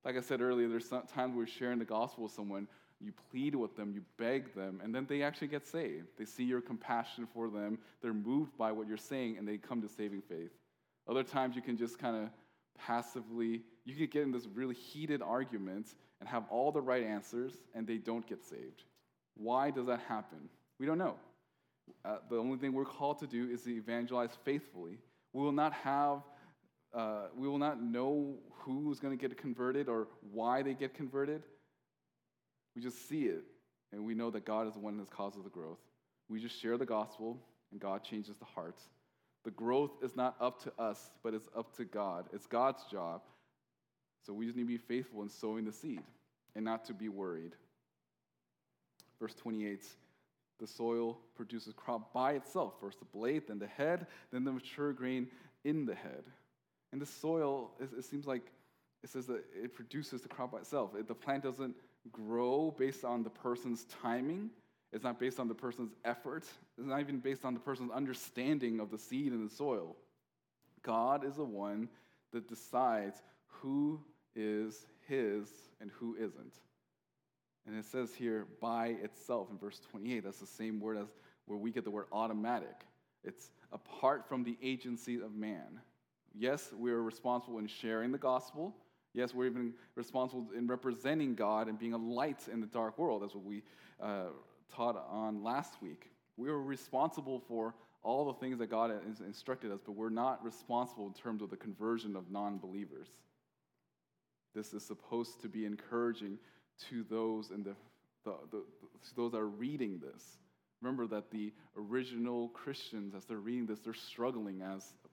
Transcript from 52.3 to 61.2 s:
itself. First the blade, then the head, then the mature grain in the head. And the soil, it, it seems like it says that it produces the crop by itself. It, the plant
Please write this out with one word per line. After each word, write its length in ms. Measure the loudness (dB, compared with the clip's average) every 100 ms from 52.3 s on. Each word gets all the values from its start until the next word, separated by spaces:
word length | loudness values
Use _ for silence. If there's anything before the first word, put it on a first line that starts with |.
itself. 420 | 2 0 0 0 -2
First 180 | -10 -10
the 60 |
blade, 400 | -12 -2 2 2 0
then 140 | -6
the 80 | -6
head, 400 | 2 4 4 0 -14 -6
then 100 | 0
the 80 | 0
mature 420 | 0 -4 -2 0
grain 360 | 2 0 2 0 -6 -20 _
in 220 | 2 2 2
the 80 |
head. 300 | -2 -6 -10 -12 -20 _ _ _ _ _
And 100 | -6
the 60 | -6
soil, 640 | -2 2 4 4 2 -2 -6
it, 100 | -6 -6
it 80 |
seems 220 | -4 -4 0
like 240 | -2 -2 -20 _ _ _ _
it 60 | -8
says 160 | -6 -2
that 180 | -2 -2
it 200 | -6 -6
produces 480 | -6 -6 -4 -4 -6
the 60 | -8
crop 240 | -6 -4
by 60 | -4
itself. 320 | -2 0 2 -2
It, 80 | -4
the 80 |
plant 300 | -4